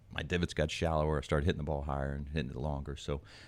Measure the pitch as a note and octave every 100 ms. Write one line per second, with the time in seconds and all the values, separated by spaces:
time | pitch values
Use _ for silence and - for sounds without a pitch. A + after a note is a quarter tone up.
0 | - - D#2 F2 F2 - D#2 - E2+ D#2
1 | D#2 D2 - D#2 D#2 C#2+ D2+ D2 C#2+ C#2
2 | C#2 C#2 C#2+ D#2 C2 B1+ D2 C#2+ C#2+ C#2
3 | - C#2+ - -